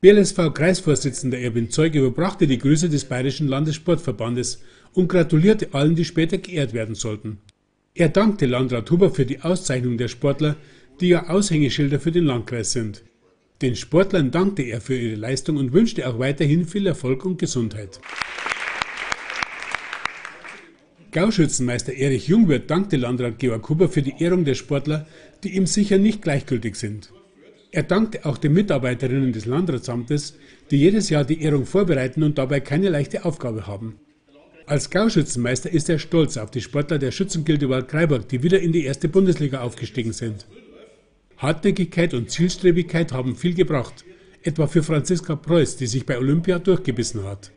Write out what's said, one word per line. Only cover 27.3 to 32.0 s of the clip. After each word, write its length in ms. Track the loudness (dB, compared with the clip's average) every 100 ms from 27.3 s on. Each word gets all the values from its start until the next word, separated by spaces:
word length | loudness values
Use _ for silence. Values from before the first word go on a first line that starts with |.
| _ -20 -20 _
Er 100 | -6
dankte 420 | 0 2 0 -2 -6
auch 100 | -2
den 160 | 2
Mitarbeiterinnen 800 | 4 4 0 0 -2 -2 0 0
des 140 | -2 -2
Landratsamtes, 920 | -2 -2 -4 -4 -8 -2 -4 -4 -14 -20 -20 _
die 60 | 4
jedes 320 | 4 4 2
Jahr 160 | 0
die 160 | 0 0
Ehrung 240 | 0 0
vorbereiten 580 | 0 0 2 2